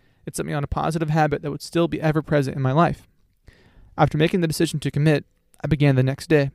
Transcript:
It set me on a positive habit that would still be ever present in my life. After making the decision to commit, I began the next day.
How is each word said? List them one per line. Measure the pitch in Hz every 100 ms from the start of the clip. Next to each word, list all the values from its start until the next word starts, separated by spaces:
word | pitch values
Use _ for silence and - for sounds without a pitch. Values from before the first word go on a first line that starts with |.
| _ _ -
It | -
set | 151
me |
on | 151
a | 139
positive | - 170 160 156
habit | 156 151 143
that | 151
would | 143
still | - 165 170
be | 151
ever | 156 151
present | - 147 131 139
in |
my | 131
life. | 139 170 - _ _ _ _ _ _ _ - - -
After | 151 151
making | 165 190
the | 165
decision | - 165 147
to | 143
commit, | 147 156 143 - _ _ _
I | 147
began | 147 143 131
the |
next | 131 139 -
day. | 151 139